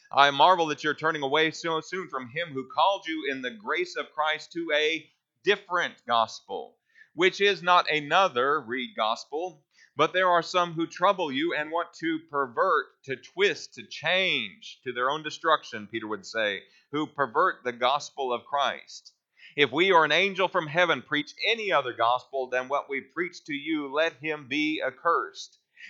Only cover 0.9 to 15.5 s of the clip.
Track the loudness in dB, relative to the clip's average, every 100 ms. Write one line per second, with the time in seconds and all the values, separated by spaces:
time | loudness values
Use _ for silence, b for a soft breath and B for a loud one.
0.9 | -2 -2 -2 0 2 2 0 -4 -4 -6
1.9 | -10 -8 -10 -10 -10 -8 -8 -6 2 2
2.9 | 2 -4 -6 -6 -6 -8 -8 -6 -4 -4
3.9 | -6 -8 -4 -2 -2 -6 -10 -2 0 0
4.9 | -2 -8 _ _ _ 0 0 0 -2 -2
5.9 | -6 0 2 2 -4 -12 -12 -12 _ b
6.9 | b b 0 0 2 0 2 4 4 4
7.9 | -2 2 2 2 2 0 0 -2 -6 -6
8.9 | -2 -2 -2 -6 -8 -8 -12 _ b b
9.9 | 0 0 2 4 4 2 0 0 -2 -6
10.9 | 0 2 2 0 -2 -2 -2 -4 -4 -6
11.9 | -6 -4 -4 -4 -4 -2 0 2 2 -2
12.9 | _ -12 -12 -8 0 0 0 -10 -18 -16
13.9 | -6 -2 0 0 -2 -4 -10 -20 -14 -8
14.9 | -4 -2 -2 -6 -4 0